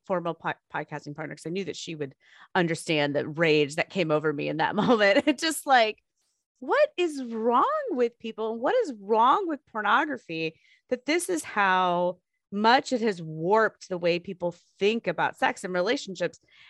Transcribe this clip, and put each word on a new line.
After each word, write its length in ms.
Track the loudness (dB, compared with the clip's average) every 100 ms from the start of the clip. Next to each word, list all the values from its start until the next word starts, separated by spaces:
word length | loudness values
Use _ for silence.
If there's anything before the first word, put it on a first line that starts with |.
| -4
former 280 | -4 -2
po-, 180 | -6 -6 -8 _
podcasting 440 | -10 -8 -10 -12 -12
partner, 180 | -12
'cause 120 | -12 -8
I 40 |
knew 140 | -6
that 120 | -6 -10
she 200 | -12 -10
would 180 | -10 -12 _ -20 -4
understand 600 | 0 0 -2 -2 0 0 -2
the 100 | -4
rage 480 | 0 2 4 2
that 160 | -2 -4
came 220 | -2 0
over 200 | 0 0
me 160 | -2 -4
in 100 | -2
that 180 | -2 0
<laughs> 0 |
moment. 480 | 2 4 6 4 2
It 120 | 0
just, 280 | -4 -4 2
like, 320 | 4 4 -2 _ _ _ _ _ _
what 300 | -2 2 2 0
is 280 | -4 -4
wrong 400 | -8 -2 2 2 2 0 -4
with 260 | 0 -2 -2
people? 320 | -12 -6 -6
And 80 | -2
what 160 | 0 0
is 80 | -2 -6
wrong 480 | 0 4 4 4 0
with 100 | -6 _
pornography 880 | -6 0 2 0 -6 -8 -6 -6 -8 _ _ _
that 160 | -6 -2
this 220 | -2 0
is 140 | -4
how 760 | -4 0 2 4 2 2 0 -4 _ _ _
much 400 | 0 4 4 2
it 80 | -2
has 200 | -2 -2
warped 680 | -8 -6 2 4 2 -2 -8
the 100 | -2
way 220 | 0 0
people 340 | -4 -6 -6 -6 _ _
think 300 | 0 2 -2
about 280 | -2 -2 0
sex 280 | -2 -2
and 100 | -4
relationships? 640 | -2 0 -2 -4 -6 -6 -6 _ _